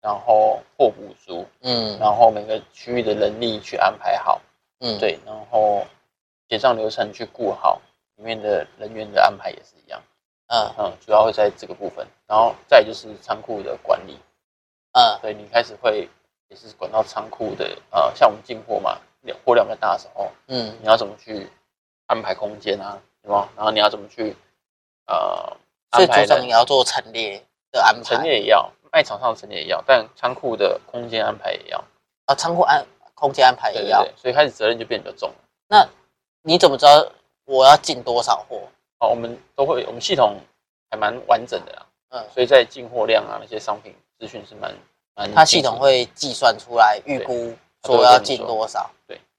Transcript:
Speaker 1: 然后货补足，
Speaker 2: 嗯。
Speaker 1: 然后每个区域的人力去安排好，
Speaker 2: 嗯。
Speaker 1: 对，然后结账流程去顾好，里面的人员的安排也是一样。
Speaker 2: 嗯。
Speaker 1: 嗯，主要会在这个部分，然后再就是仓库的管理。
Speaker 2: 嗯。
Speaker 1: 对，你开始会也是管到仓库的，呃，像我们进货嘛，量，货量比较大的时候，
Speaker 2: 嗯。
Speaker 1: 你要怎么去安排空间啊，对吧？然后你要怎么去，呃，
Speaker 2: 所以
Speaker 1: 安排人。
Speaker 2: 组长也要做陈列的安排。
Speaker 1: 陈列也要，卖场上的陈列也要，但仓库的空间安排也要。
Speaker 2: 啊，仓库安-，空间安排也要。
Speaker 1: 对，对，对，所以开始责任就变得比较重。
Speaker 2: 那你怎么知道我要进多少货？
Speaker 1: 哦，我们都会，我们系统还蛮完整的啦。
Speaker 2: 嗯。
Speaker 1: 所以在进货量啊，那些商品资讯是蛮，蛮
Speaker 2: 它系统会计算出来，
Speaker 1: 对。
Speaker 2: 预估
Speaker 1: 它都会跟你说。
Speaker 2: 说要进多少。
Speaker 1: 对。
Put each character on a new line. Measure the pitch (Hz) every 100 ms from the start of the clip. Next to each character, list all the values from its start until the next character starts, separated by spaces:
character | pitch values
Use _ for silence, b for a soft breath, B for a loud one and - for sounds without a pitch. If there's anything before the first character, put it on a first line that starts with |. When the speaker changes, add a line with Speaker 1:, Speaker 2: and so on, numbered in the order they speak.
Speaker 1:
然 | 107 101
后 | 120 107 107 - - _
货 | 113
补 | - 104 -
足， | _ 87 90 _
Speaker 2:
嗯。 | 127 120 110 101
Speaker 1:
然 | 110
后 | 104 113
每 | 107
个 | 107 110 -
区 | _ -
域 | 123
的 | 110
人 | 107 104 110
力 | 120 107
去 | - -
安 | 92 104
排 | 95 98
好， | - - _ _ _ _
Speaker 2:
嗯。 | 123 104
Speaker 1:
对， | 104 80 -
然 | 107 104
后 | 120 107 101 - _ _ _ _ _ _
结 | 110
账 | 131
流 | 113 110
程 | 113 107
去 | 104 113
顾 | - 110
好， | 101 - - _ _ _ _
里 |
面 | 110 110
的 | 107 98 76 _
人 | 107
员 | 110 104
的 | 101
安 | - 101
排 | 95
也 | -
是 | _ _ _
一 |
样。 | 53 _ _ _ _ _
Speaker 2:
嗯。 | 117 107 113
Speaker 1:
嗯， | 101 -
主 | -
要 | 107
会 | 110
在 | 110 104
这 | - 87
个 |
部 | 90 98
分， | - - _ _
然 | 107
后 | 113 - _
再 | 135
就 | 107
是 | 113 113 104
仓 | - 113
库 | - 107
的 | 95 -
管 | - - 92
理。 | 69 _ _ _ _ _ _ _
Speaker 2:
嗯。 | 127 120 104
Speaker 1:
对， | 110
你 | 104 104
开 | 117
始 | 117 107
会 | 117 107 - _ _ _ _
也 | -
是 | 113 _
管 | -
到 | 110
仓 | 110 - 107
库 | - 110
的， | 98 - - _
呃， | - 67
像 | - 127
我 |
们 | 107
进 | - 113 107
货 | 104
嘛， | 98 - _ _
量， | 120 -
货 | -
量 | 120 101
比 |
较 | -
大 | 107
的 | 95
时 | -
候， | - - - _
Speaker 2:
嗯。 | 127 113 113
Speaker 1:
你 | 110
要 | 113
怎 | 101
么 | 107
去 | - 107 95 _ _ _ _ _ _
安 | 113
排 | 101
空 | 92 104 104
间 | 101 101
啊， | 98 101 _ _
对 | 104
吧？ | 101 101 -
然 |
后 | 107
你 | 110
要 | 104
怎 | 110
么 | 101
去， | - 110 92 _ _ _ _ _ _ -
呃， | 90 50 50 - - _ _ _
Speaker 2:
所 | 120
以 |
Speaker 1:
安 | -
排 | 113
人。 | 104
Speaker 2:
组 |
长 | -
也 | 123
要 | 117
做 | 123 139
陈 | 123 135 117
列 | 113 110 98 _ _ _
的 | 123
安 | 117
排。 | 113
Speaker 1:
陈 | 117 117
列 | 165 127
也 | 104
要， | 104 - _ _
卖 | 160
场 | 147 104
上 | 127
的 | 113
陈 | 104
列 | 98
也 | 76
要， | 85 -
但 | 131 110
仓 | _ 123
库 | 127 135
的 | 110 98 -
空 | _ 123 117
间 | 113
安 | 107 107
排 | -
也 | 50 50
要。 | 50 50 _ _ _ -
Speaker 2:
啊， |
仓 | 139 165
库 | 170
安-， | 175 143 - _ _
空 | _ 143
间 | 139 127
安 |
排 | 123 120
也 | 104 104
要。 | 107
Speaker 1:
对， | 104
对， |
对， | -
所 | 127
以 |
开 | 127
始 | 151
责 | - 110
任 | 117
就 |
变 | 113 117
得 | -
比 | -
较 | 85
重。 | - _ _ _
Speaker 2:
那 | 208 - _ _ _ _ _
你 | 156 175
怎 | 175
么 | 135
知 |
道 | 147 147 - - _ _
我 | _ 131
要 | 131 156
进 | - 123
多 | 123 120
少 | 120 101 -
货？ | 117 - _ _ _
Speaker 1:
哦， | 110
我 |
们 | 117 117 120 _
都 | -
会， | 139 131 -
我 |
们 | 117
系 | -
统 | 170 110 98 - _ _ _ _
还 | 107
蛮 | 107 120 -
完 | 117 120
整 | 98
的 | 85
啦。 | - - _ _
Speaker 2:
嗯。 | 127 107
Speaker 1:
所 | 127
以 | 123
在 | 135
进 | 117 139 120
货 | 120 110
量 | 110
啊， | 107 107
那 | 107
些 | 110
商 | 107 104
品 | 101 101 _ _
资 | 110
讯 | 113 101
是 | 107
蛮， | - - _ _ _
蛮 | - 104
Speaker 2:
它 | 104
系 | 160 175
统 | 135 101
会 | 139 131 117
计 | - 143
算 | 120 127 107
出 | - 120
来， | 107 107
Speaker 1:
对。 | -
Speaker 2:
预 | 135
估 | - 123 117 117 _ _
Speaker 1:
它 | -
都 | 123
会 |
跟 |
你 |
说。 |
Speaker 2:
说 |
要 | 123 123
进 | 104 127
多 | 104 110 110
少。 | 98 90 _ _
Speaker 1:
对。 | 85 _